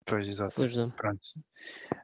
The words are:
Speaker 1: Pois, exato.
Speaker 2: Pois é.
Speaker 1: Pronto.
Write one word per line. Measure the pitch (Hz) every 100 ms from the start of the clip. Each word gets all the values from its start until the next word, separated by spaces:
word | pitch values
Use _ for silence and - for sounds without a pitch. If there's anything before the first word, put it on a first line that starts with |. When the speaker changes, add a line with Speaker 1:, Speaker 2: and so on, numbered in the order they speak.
| -
Speaker 1:
Pois, | 107 101
exato. | 101 98 -
Speaker 2:
Pois | 127 120
é. | 117 -
Speaker 1:
Pronto. | 107 101 - 156 - - - - - -